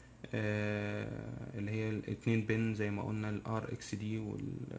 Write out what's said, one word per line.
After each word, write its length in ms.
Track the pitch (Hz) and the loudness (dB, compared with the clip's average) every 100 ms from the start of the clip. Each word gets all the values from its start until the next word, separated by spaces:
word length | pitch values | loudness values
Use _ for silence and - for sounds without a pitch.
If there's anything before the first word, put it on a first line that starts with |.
| - - - | -20 -16 -4
آه، 1200 | 110 107 107 104 104 104 104 107 110 113 120 - 107 | 0 2 2 2 0 0 -2 -4 -4 -6 -6 -6 -4
اللي 120 | 101 | -2
هي 200 | 110 110 | 0 0
الاتنين 560 | 107 - 104 117 113 107 | 0 -2 0 4 4 6
بن 280 | 110 113 | 4 4
زي 160 | 107 104 | 4 2
ما 120 | 101 | 2
قلنا 280 | 104 107 107 | 0 0 0
ال 160 | 104 - | -2 0
ار 260 | 110 - | 0 0
اكس 220 | - - | -4 -4
دي 240 | 101 107 110 | -2 0 -2
وال، 360 | 107 104 104 - - | -2 -4 -4 -6 -6